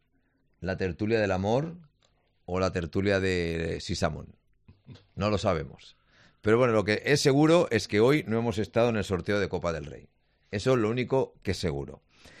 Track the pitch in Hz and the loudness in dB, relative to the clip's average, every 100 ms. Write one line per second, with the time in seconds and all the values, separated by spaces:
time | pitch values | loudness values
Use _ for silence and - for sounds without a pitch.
0 | _ _ _ _ _ _ 85 90 95 78 | _ _ _ _ _ _ -8 -4 -4 -4
1 | 107 113 104 95 98 120 160 170 - _ | 0 0 2 0 0 -2 -2 -10 -20 _
2 | _ _ _ _ - 90 92 92 82 98 | _ _ _ _ -6 -2 -2 -2 -4 -2
3 | 98 98 95 92 85 82 82 85 - 90 | 0 2 2 0 -2 -2 -4 -6 -6 -4
4 | 85 76 - - _ _ _ _ - - | -4 -4 -14 -20 _ _ _ _ -20 -20
5 | _ - 101 104 110 85 69 - - _ | _ -4 -2 0 0 -2 -4 -14 -20 _
6 | _ _ _ _ 107 117 127 110 98 107 | _ _ _ _ 2 4 4 4 2 0
7 | - 143 147 135 156 170 - 110 - 104 | 2 2 4 4 6 4 4 0 0 2
8 | 117 151 151 113 117 110 101 113 120 113 | 4 2 0 -2 -2 -4 -2 2 2 2
9 | 95 90 85 104 90 87 85 80 73 62 | -2 -4 -2 -2 -2 -4 -4 -6 -8 -16
10 | - _ _ _ _ 104 127 131 107 123 | -20 _ _ _ _ -4 0 2 2 -2
11 | 120 135 127 - - 85 87 69 69 69 | -2 -2 -2 -6 -6 -4 -4 -4 -8 -14
12 | _ _ - - | _ _ -20 -20